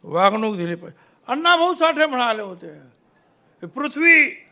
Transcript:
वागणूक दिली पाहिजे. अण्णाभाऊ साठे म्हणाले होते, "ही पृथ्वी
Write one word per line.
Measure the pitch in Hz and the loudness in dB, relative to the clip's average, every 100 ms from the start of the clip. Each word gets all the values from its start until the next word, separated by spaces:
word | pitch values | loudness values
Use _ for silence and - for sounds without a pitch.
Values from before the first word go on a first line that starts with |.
वागणूक | - 160 196 214 220 196 | -6 2 2 2 -4 -6
दिली | 170 | -8
पाहिजे. | 170 175 - _ _ - | -8 -14 -20 _ _ -8
अण्णाभाऊ | 269 339 349 349 | -2 2 2 2
साठे | 349 320 294 311 | 0 0 2 -2
म्हणाले | 254 240 214 | 0 -2 -4
होते, | 202 175 170 | -8 -14 -18
"ही | 151 131 _ _ _ _ _ _ _ 175 | -20 -20 _ _ _ _ _ _ _ -14
पृथ्वी | 254 285 277 339 320 285 - _ | -8 -6 0 4 4 2 -4 _